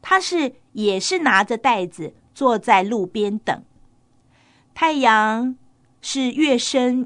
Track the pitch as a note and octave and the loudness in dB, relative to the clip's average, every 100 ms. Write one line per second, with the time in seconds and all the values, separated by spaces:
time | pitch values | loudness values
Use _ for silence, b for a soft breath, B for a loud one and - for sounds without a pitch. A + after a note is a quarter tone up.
0 | - F#4+ F#4 F4 C#4 - _ - G#3+ F#3+ | -2 0 0 -2 -4 -6 _ -4 -2 0
1 | - F#4 D4 G3 G3+ A3+ C4+ A3+ F3+ - | -2 -2 2 2 2 0 0 0 -2 -8
2 | D#3 - _ - C4 A3+ - A3 G3+ A#3 | -14 -14 _ -2 0 0 2 2 2 -2
3 | F#3 A3 G#3 G#3+ - - - _ _ _ | -4 -4 -4 -4 -4 -6 -8 _ _ _
4 | _ _ _ b b b b - E4 D4+ | _ _ _ b b b b -2 -2 2
5 | B3 A3 G#3+ A3 B3+ B3+ _ _ _ _ | 4 4 2 -2 -4 -6 _ _ _ _
6 | - C4+ B3+ B3+ D4+ B3 - C4+ B3 B3+ | -10 -4 -4 0 0 0 0 0 0 0